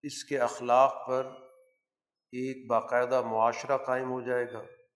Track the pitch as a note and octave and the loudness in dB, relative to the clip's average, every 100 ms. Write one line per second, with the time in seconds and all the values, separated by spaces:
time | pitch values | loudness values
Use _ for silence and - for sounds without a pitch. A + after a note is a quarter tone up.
0 | D3 - - C#3 A#2+ - B2 B2 C3+ - | -12 -12 -4 0 0 -2 4 6 6 4
1 | - B2+ C3 - - _ _ _ _ _ | -4 -4 -4 -12 -20 _ _ _ _ _
2 | _ _ _ B2+ C3 C3 B2+ A#2 - B2 | _ _ _ -8 -8 -10 0 0 2 0
3 | B2 C3 A2+ A2 A2+ A#2+ - C3+ - B2+ | 2 0 0 2 2 0 -2 -2 0 -2
4 | C3 B2+ A#2+ B2 A#2+ A#2+ F2 - _ | -2 -6 -2 -2 -4 -8 -16 -20 _